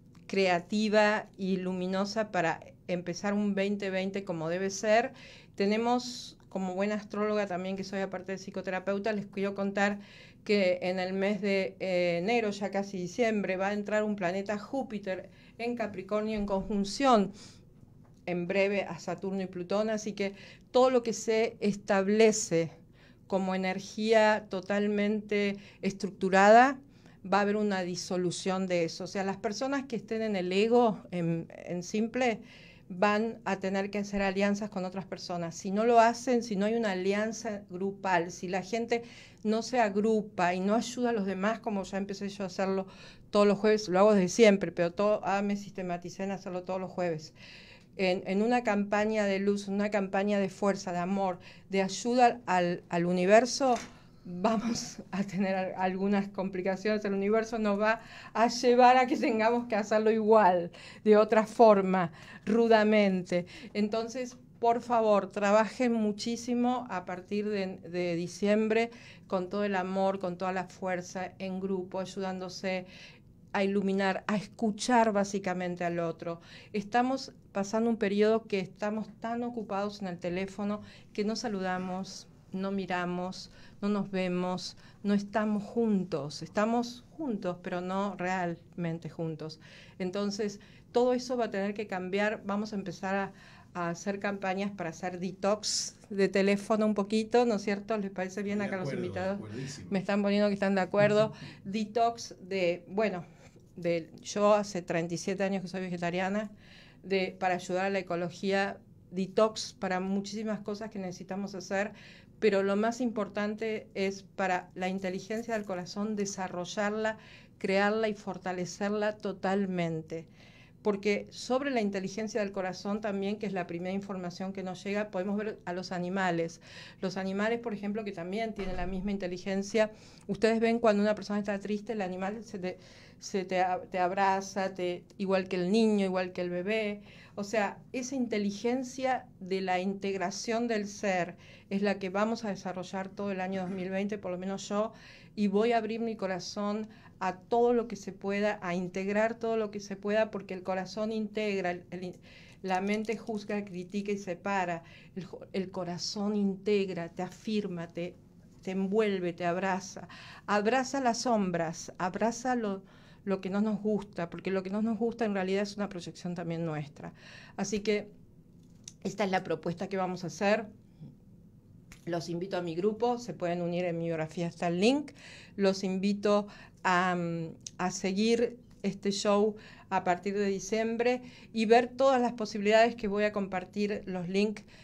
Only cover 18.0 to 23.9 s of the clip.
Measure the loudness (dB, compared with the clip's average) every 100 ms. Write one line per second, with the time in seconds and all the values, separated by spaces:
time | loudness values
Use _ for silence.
18 | -20 -14 -6 -4 0 2 2 0 -4 -8
19 | -8 -6 -4 -4 -4 -8 -2 0 0 -2
20 | -4 -4 -4 -6 -16 -20 0 6 6 6
21 | 2 -2 0 2 2 2 0 0 2 2
22 | 4 8 8 6 2 0 0 -6 -20 -20
23 | -20 -20 -4 -2 0 0 -2 -4 -6